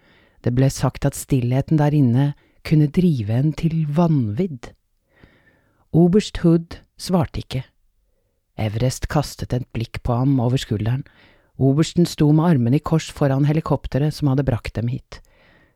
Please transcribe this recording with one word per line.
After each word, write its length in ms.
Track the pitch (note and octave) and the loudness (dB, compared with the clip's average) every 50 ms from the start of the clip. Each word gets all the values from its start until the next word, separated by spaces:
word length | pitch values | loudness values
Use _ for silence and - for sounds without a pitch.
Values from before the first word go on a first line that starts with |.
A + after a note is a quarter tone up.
| _ _ _ _ _ _ _ _ _ | _ _ _ _ _ _ _ _ _
Det 80 | - B2 | -2 0
ble 160 | B2 C3 C3+ | 2 0 0
sagt 400 | - - - C3 - - - C#3+ | 0 0 -4 -4 -4 -2 -4 -4
at 80 | - - | -4 -4
stillheten 640 | - _ - C3 A#2+ A#2+ B2 C3 C#3 - D#3+ D#3 | -6 _ -2 0 0 0 0 -2 0 0 2 2
der 140 | D3 D3 D3 | 2 2 4
inne 320 | D3+ C#3 A#2+ A#2 B2+ C#3 C#3+ C#3+ - _ _ _ _ _ | 4 2 4 4 2 2 0 -2 -6 _ _ _ _ _
kunne 260 | - E3 D#3 D3+ C#3+ C#3+ | 0 2 2 2 2 2
drive 400 | F#3+ F3+ F#3 D#3 B2+ G#2+ G2 A2 | 2 2 2 2 0 -2 -2 -2
en 200 | A#2+ C#3 D#3 D3 - | 0 0 0 -2 -2
til 240 | - E3 D#3+ D#3+ D#3 D3 C#3+ D#3+ | -4 -2 -2 -2 -4 -2 0 0
vanvidd. 800 | F3 E3 D#3+ C#3+ B2 G#2+ G2+ A2+ F#3 G3 D3 A#2+ - - - _ _ _ _ _ _ _ _ _ - _ _ _ _ _ _ _ _ _ _ _ _ _ | 2 2 2 0 0 -2 -2 -4 -4 -6 -6 -12 -16 -20 -20 _ _ _ _ _ _ _ _ _ -20 _ _ _ _ _ _ _ _ _ _ _ _ _
Oberst 540 | - D3+ F3 F3+ E3+ G#3 G3 - - - - | 2 2 4 4 4 2 0 0 -10 -2 0
Hood 340 | E3+ E3 E3+ E3 - - - _ _ _ _ | 2 2 2 0 -4 -16 -20 _ _ _ _
svarte 420 | - - F3+ F#3 C#3+ - _ - - | -8 -2 -2 -2 -2 -2 _ -12 -12
ikke. 200 | _ - C3 - _ _ _ _ _ _ _ _ _ _ _ _ _ _ _ _ _ _ - | _ -8 -10 -10 _ _ _ _ _ _ _ _ _ _ _ _ _ _ _ _ _ _ -6
Everest 480 | A2 A2 G2+ A2 B2+ B2+ - - - - | -6 -4 -2 0 -2 -2 -2 -2 -8 -4
kastet 480 | - D3+ C#3 - - - - - - | -2 -2 -2 -2 -6 -12 -8 -4 -4
et 120 | B2+ B2 _ _ | -6 -6 _ _
blikk 280 | A#2 A2+ - _ - - | -8 -8 -8 _ -10 -4
på 120 | - B2 A#2 | -2 -2 0
ham 160 | B2+ C#3 C#3 C3 A#2 | 2 2 2 2 2
over 160 | B2 A#2+ C3+ | 0 0 -2
skulderen. 460 | - - A2 G2+ G#2 A2+ B2 C3 C#3 - _ _ _ _ _ _ _ _ _ - | -2 -2 -4 -2 -2 -2 -4 -4 -6 -10 _ _ _ _ _ _ _ _ _ 0
Obersten 480 | B2+ C3+ C3+ C#3+ D#3+ - - F3 F3 E3 | 2 2 4 2 0 0 2 0 0 0
sto 220 | - - D#3 D3 D3+ | 2 2 2 4 4
med 100 | D#3 D#3 | 4 4
armene 340 | F3+ E3+ C3+ A#2+ A#2 B2+ D3+ | 4 4 2 4 2 2 0
i 40 | - | 0
kors 260 | - - D#3+ - - | 0 -2 -2 -2 -4
foran 360 | - - D3+ C#3 C3+ C3+ D3 C#3+ | -6 -2 -2 0 2 2 2 2
helikopteret 680 | D#3 D#3+ D#3 - D3+ C3 - - - C3 C#3+ D3+ D3 | 0 0 0 -2 -4 -4 -4 -4 -4 -2 -2 -2 -2
som 160 | - D3+ C#3+ | -2 -2 0
hadde 140 | C3 C3+ C#3+ C3 | 0 0 0 0
brakt 280 | A#2+ G#2+ - - - | -2 -2 -4 -8 -6
dem 160 | - G#2+ A#2+ | -4 -4 -4
hit. 300 | B2 B2 - _ - - - _ _ _ _ _ _ _ _ _ _ | -6 -6 -10 _ -20 -20 -20 _ _ _ _ _ _ _ _ _ _